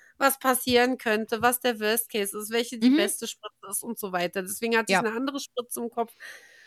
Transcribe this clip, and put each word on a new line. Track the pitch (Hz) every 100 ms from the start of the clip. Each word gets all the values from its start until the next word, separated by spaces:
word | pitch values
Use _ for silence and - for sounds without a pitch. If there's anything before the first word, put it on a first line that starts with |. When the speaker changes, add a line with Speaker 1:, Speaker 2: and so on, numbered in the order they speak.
| _ -
Speaker 1:
was | 269 -
passieren | 262 254 254 240 247 254
könnte, | 240 214 220 226
was | 240 247
der | 247 220
Worst | 214 226 -
Case | 220 196 208
ist, | 214
welche | 233 247 240
die | 240
Speaker 2:
Mhm. | 294
Speaker 1:
beste | 214 - 226
Spritze | - 214 _ 196
ist | 202
und | 240 220
so | 196
weiter. | 180 175 196
Deswegen | 185 - 233 226
hatte | 214
Speaker 2:
Ja. | 190
Speaker 1:
ich | 214
eine | 226
andere | 269 277
Spritze | - - 240 240
im | 240
Kopf. | 233 226 - - - - -